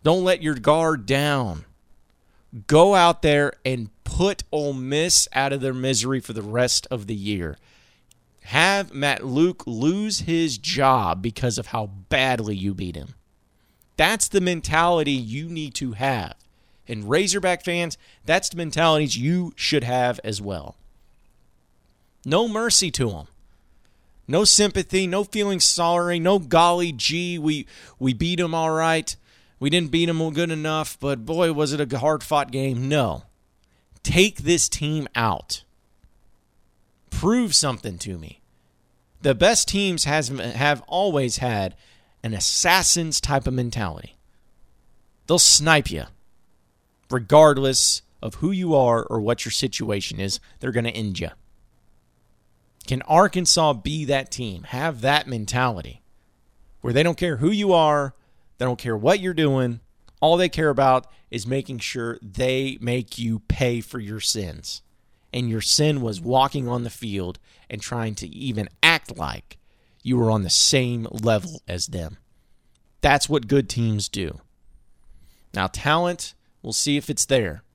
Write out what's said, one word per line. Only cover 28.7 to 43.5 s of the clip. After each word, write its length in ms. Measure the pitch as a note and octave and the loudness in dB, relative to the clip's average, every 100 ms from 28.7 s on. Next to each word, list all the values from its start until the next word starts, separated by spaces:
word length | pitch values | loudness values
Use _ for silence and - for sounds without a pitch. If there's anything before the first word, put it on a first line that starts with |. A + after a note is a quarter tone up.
right. 440 | D#3+ D#3+ D#3+ - - _ _ _ _ | 2 2 0 -2 -12 _ _ _ _
We 120 | C#3 | 0
didn't 200 | F3 D#3+ | 0 2
beat 200 | E3 E3+ | 0 2
'em 220 | D#3+ D#3+ | 0 -2
good 160 | D3+ E3+ | -2 -2
enough, 480 | D#3+ D#3 D#3 D3+ - | -2 -2 -4 -4 -6
but 240 | C#3 C3 | -4 -4
boy, 300 | A2+ D#3+ E3+ | -4 0 0
was 180 | D3+ D3 | 2 -2
it 80 | D3 | -2
a 180 | C#3 C3 | -2 0
hard-fought 520 | C#3+ D3+ - D3 C3 | 0 0 0 -2 0
game. 400 | C3 C3+ A#2+ C3 | -4 -2 -2 0
No. 340 | D3 A2+ C#2 - _ _ _ _ _ _ - | 0 0 -4 -12 _ _ _ _ _ _ -10
Take 380 | - E3 G3+ - | 0 4 4 2
this 280 | D3 E3+ - | 0 2 0
team 400 | - D3+ D#3 C3+ | -2 -2 -4 -4
out. 480 | A#2 A2+ D#2 - - _ _ _ _ - _ _ _ _ _ _ _ _ _ _ | -2 0 -2 -6 -12 _ _ _ _ -20 _ _ _ _ _ _ _ _ _ _
Prove 440 | - F3 B3 A3+ | -2 2 2 2
something 420 | C#3+ D3 A2+ A2+ F2 | 2 0 -4 -8 -10
to 200 | - F2 | -10 -10
me. 220 | D#2 - _ _ _ _ _ _ _ _ | -14 -18 _ _ _ _ _ _ _ _
The 140 | C#3+ B2 | 0 4
best 320 | F#3 A#3 - | 4 4 0
teams 360 | G3 G3 E3+ | 0 0 0
has, 240 | C#3+ D3+ B2+ | 0 0 -2
have 540 | C3+ A2+ A#2+ C#3+ C#3 - | -6 -6 0 0 0 -2
always 480 | F3 G3+ D3 B2+ - | -2 0 0 0 -2
had 400 | B2 G#2+ F#2 - _ _ _ _ | -2 -2 -4 -6 _ _ _ _
an 100 | A2+ | -8
assassin's 840 | G2+ - - F3 F#3 E3+ F3 D#3+ - | -2 -2 2 4 4 4 0 0 -4
type 260 | - C#3 | 0 0
of 80 | C3 | 0